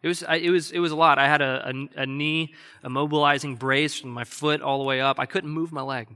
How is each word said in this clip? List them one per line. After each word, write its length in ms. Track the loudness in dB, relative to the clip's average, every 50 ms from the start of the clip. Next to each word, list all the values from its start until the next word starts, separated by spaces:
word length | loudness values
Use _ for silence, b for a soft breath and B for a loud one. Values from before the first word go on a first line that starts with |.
It 60 | -2 -2
was, 160 | -4 -2 -2
I, 120 | -2 -2
it 140 | 0 2 2
was, 220 | 2 2 0 -2
it 80 | -2 -2
was 100 | 0 0
a 60 | 2
lot. 240 | 6 6 6 8 8
I 80 | 6 4
had 120 | 6 4
a, 300 | 2 2 0 -4 -4 -6 -6 -8 -8 -10 -8
a, 60 | -8
a 40 | -6
knee 480 | -6 -4 -2 -2 -2 0 -2 -4 -6 -8 B B B B B -12
immobilizing 720 | -6 -4 -2 -2 0 2 2 4 4 2 2 -2 -6 -8
brace 440 | -4 -2 0 2 2 2 0 -4 -8
from 100 | -10 -10
my 140 | -10 -10 -10
foot 380 | -10 -10 -4 0 0 0 0
all 160 | 0 -2 -2 -2
the 60 | 0
way 160 | -2 -2 0
up. 200 | 2 0 0 0
I 60 | -2
couldn't 240 | -4 -4 -6 -6 -4
move 200 | -6 -6 -6 -6
my 120 | -6 -8
leg. 260 | -6 -6 -6 -6 -8 _ -18